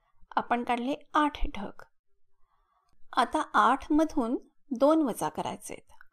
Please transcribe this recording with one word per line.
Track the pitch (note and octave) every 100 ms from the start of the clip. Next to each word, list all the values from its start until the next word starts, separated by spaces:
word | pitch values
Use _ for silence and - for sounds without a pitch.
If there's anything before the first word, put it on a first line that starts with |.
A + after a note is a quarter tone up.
| _ _ -
आपण | - - A#3+
काढले | A#3+ A#3+ B3 D4 -
आठ | D#4 D4 - - -
ढग. | G#3 - - _ _ _ _ _ _ _ _ _ _ - -
आता | - B3 D#4 D4
आठमधून | A3 G#3+ C4+ - D4+ D#4 - A3+ D#4 - _ -
दोन | A#3 C#4 D#4+
वजा | C#4+ G3 -
करायचे | - - - -
आहेत. | - - - -